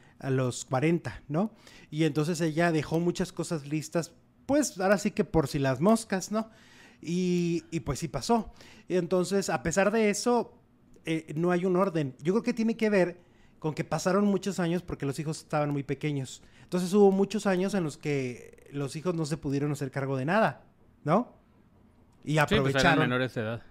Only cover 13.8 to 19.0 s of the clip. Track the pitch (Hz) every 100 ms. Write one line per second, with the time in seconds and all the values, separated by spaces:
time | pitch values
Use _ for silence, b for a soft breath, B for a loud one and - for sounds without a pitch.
13.8 | 165 156 190 190 208 190 202 185 170 175
14.8 | - 143 139 139 151 156 - 156 147 143
15.8 | 135 139 151 143 131 - b b b 180
16.8 | 180 202 196 190 196 214 202 180 190 202
17.8 | 160 - 151 143 127 120 - - - 143
18.8 | 139 160